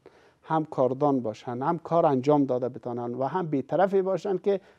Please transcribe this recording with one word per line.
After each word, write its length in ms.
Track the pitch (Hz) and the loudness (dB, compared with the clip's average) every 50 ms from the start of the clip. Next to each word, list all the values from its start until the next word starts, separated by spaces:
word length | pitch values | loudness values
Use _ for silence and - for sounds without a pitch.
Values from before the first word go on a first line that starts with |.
| - - - _ _ _ _ _ _ | -20 -20 -20 _ _ _ _ _ _
هم 220 | - 160 160 156 | -2 -2 -2 -2
کاردان 560 | - - - 131 123 127 131 147 143 139 131 | -2 0 0 2 2 2 2 2 2 2 2
باشن، 420 | 117 110 107 - - - 120 123 135 | 0 -2 -6 -8 -8 -8 -8 -4 -2
هم 160 | 151 175 156 | -2 -2 -2
کار 280 | - - 165 170 170 | -2 0 2 2 4
انجام 380 | 156 139 127 120 143 147 147 139 | 4 2 2 4 4 4 4 4
داده 240 | 127 123 123 127 120 | 2 0 -2 -2 -4
بتانن 460 | 123 120 - 127 120 123 120 120 120 | -6 -6 -10 -8 -8 -6 -6 -6 -6
و 100 | 123 131 | -4 -4
هم 220 | 131 147 185 185 | -4 -2 -4 -4
بی‌طرفی 560 | 156 147 135 127 - 151 156 185 202 196 196 185 | -2 -2 -2 -2 0 0 2 2 2 2 2 0
باشن 360 | 185 190 165 - 202 190 180 | 0 -2 -4 -2 -4 -4 -2
که 220 | - 202 202 185 - _ _ | 0 -2 -2 -2 -4 _ _